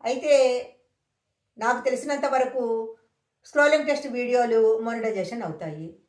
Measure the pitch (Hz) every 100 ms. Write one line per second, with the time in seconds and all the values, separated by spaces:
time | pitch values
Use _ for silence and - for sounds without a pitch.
0 | 226 262 302 277 254 247 - _ _ _
1 | _ _ _ _ _ - 226 254 262 254
2 | 294 285 277 262 254 254 233 226 226 -
3 | _ _ _ _ - 294 294 302 294 277
4 | 277 240 247 247 233 226 220 220 226 226
5 | 220 196 175 233 180 156 160 151 165 -